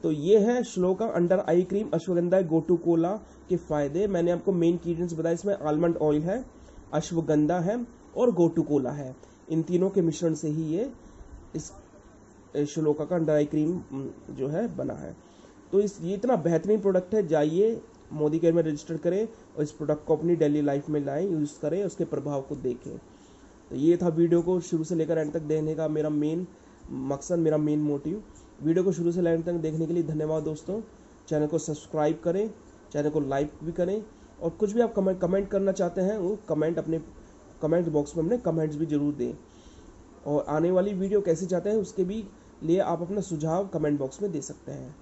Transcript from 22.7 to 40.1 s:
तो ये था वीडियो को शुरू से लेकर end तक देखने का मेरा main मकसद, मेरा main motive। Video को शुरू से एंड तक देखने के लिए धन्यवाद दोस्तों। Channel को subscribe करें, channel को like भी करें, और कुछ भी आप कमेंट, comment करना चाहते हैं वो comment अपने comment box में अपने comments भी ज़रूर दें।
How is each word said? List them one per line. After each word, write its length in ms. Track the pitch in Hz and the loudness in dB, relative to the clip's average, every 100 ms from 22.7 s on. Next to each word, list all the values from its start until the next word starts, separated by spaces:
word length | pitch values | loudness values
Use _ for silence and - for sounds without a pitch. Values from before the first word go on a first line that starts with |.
| 120 - 120 - - - - - - - | -6 -8 -14 -16 -20 -20 -20 -20 -20 -12
तो 60 | 131 | 0
ये 200 | 151 175 | 4 4
था 120 | 175 | 4
वीडियो 340 | 160 170 170 | 4 4 4
को 180 | 170 185 | 4 0
शुरू 240 | 170 165 | 0 -2
से 100 | 156 | 0
लेकर 240 | 170 156 165 | -2 0 0
end 140 | 151 | 0
तक 80 | 165 | -4
देखने 340 | 151 156 156 | -2 0 0
का 140 | 156 156 | -2 -2
मेरा 200 | 156 151 | 0 0
main 380 | 151 147 165 180 - - - - | 0 0 -2 -6 -12 -20 -20 -12
मकसद, 480 | 131 131 139 - 175 | -8 -6 -6 -2 2
मेरा 180 | 160 156 | 2 2
main 240 | 151 151 | 2 2
motive। 420 | 151 143 151 202 - - - - | 0 -2 -4 -6 -10 -20 -20 -6
Video 220 | 147 165 | 0 2
को 80 | 185 | 2
शुरू 200 | 170 170 | 2 0
से 80 | 175 | 2
एंड 240 | 170 165 | 2 2
तक 80 | 165 | 0
देखने 340 | 175 156 156 160 | -2 -2 -2 0
के 60 | |
लिए 100 | 175 | 0
धन्यवाद 400 | 156 151 156 156 | 0 -2 -2 -2
दोस्तों। 380 | 151 151 - 208 220 - - - - | -2 -6 -6 -8 -8 -20 -20 -20 -4
Channel 180 | 151 151 | 0 2
को 120 | 160 | 0
subscribe 640 | 156 147 - 156 151 165 | -2 -8 -6 0 0 0
करें, 240 | 170 180 220 - - - - | -2 -2 -2 -6 -20 -20 -8
channel 180 | 143 147 | -2 0
को 100 | 156 | 0
like 320 | 139 135 147 - | -2 -2 -4 -6
भी 100 | 156 | -8
करें, 300 | 170 175 208 208 - - - | -2 -2 -2 -8 -20 -20 -6
और 80 | 165 | -6
कुछ 220 | - 214 | -2 0
भी 80 | 220 | 2
आप 140 | 233 | 2
कमेंट, 260 | 226 190 185 | 2 0 0
comment 280 | 175 190 196 | 0 0 0
करना 240 | 196 196 | 0 0
चाहते 280 | 190 175 175 | 0 -2 0
हैं 160 | 185 214 | -2 0
वो 200 | 180 214 - | -2 -4 -4
comment 300 | 151 156 165 | 0 0 -2
अपने 220 | 156 160 156 - - - - - | -2 -4 -6 -18 -20 -20 -20 -8
comment 260 | 156 165 170 | 0 0 2
box 280 | 151 147 170 | 0 -2 -2
में 80 | |
अपने 140 | 160 240 | -2 0
comments 380 | 185 160 156 147 | 0 -2 -2 -2
भी 100 | 160 | -2
ज़रूर 280 | 147 147 | 0 0
दें। 180 | 143 120 151 - - - - - - - | -2 -4 -6 -16 -20 -20 -20 -20 -20 -20